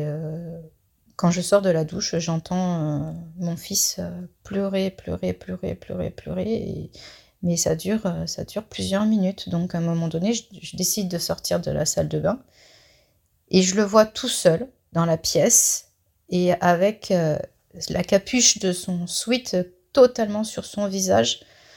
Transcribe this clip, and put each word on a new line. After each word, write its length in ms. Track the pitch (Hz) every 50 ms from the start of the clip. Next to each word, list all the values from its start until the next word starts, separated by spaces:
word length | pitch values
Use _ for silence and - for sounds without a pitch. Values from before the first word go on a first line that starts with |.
euh, 580 | 151 151 147 156 160 156 156 165 170 165 165 165 160 160 - _ _ _ _ _ _ _ _
quand 140 | - - 175
je 100 | 175 180
sors 220 | 175 - - 202 196
de 80 | 190
la 140 | 175 160 156
douche, 300 | 156 - - - - - 170
j'entends, 640 | 165 - 165 160 160 - 180 185 185 180 175 165 156
euh, 300 | 151 151 143 147 160 160 165 170 165 160 175
mon 180 | 180 170 170
fils, 400 | 165 - - 196 190 - - - -
euh, 100 | 180 175 175 180 180 175 - _ _
pleurer, 460 | - 196 196 196 196 190 190 190 190
pleurer, 420 | 185 - - - 175 180 - 185 180
pleurer, 440 | - - - 185 180 - 180 170
pleurer, 340 | 180 - - 185 185 175 165
pleurer. 420 | - - - - 185 185 185 214 226
Et, 380 | - - - - 156 156 - - - - - - - - _ _ _ -
mais 140 | 175 170
ça 180 | 170 - 175 160
dure, 300 | 160 - 185 214 220 220
euh, 220 | 190 170 160 165
ça 180 | 165 - - 180
dure 200 | - - 202 220
plusieurs 420 | - - - 190 185 190 196 214
minutes. 420 | 214 220 214 185 185 196 - - -
Donc 260 | - 170 175 180 -
à 40 | 175
un 20 |
moment 280 | 165 170 165 165 165 165
donné, 260 | 156 165 175 208 240
je, 80 | 226 - - - 175
je 160 | - - -
décide 320 | - 185 180 - - 202 180
de 80 | 175
sortir 420 | 170 - - - - - - 175 175
de 120 | 170 -
la 160 | 143 147 151
salle 220 | 151 - - 156 151
de 120 | - 156
bain 220 | 151 165 208 262 - _ _ _ - - - - _ _ _ _ _ _ _ _ _ _ _ _ _ _
et 120 | - 185 185
je 140 | 185 185
le 60 | 202 214
vois 220 | 196 196 220 220
tout 240 | 214 - - - 247
seul 400 | - - - 185 160 165 240 269 - _ _ _ -
dans 140 | 165 170
la 100 | 165 160
pièce 680 | 160 - - - 170 147 226 226 - - - - - - _ _ _ _ _ _ _ _ -
et 240 | - 180 180 180 180 -
avec, 500 | - 175 175 170 185 202 214 214 - -
euh, 280 | 196 175 165 156 151 - - - _ _ _ _ - 175 - -
la 160 | - 180 175
capuche 540 | - - 196 190 - - 247 233 - - -
de 120 | - 185
son 360 | 180 180 - - 180 175 175
sweat 500 | 175 - - - - 247 247 247 - - 180 180 180 - _ _ _ -
totalement 500 | - 254 254 254 - 226 208 208 208 220
sur 220 | 220 - - -
son 220 | - - - 202 202
visage. 520 | 190 196 185 185 190 196 117 - - - - _ _ _ _ - -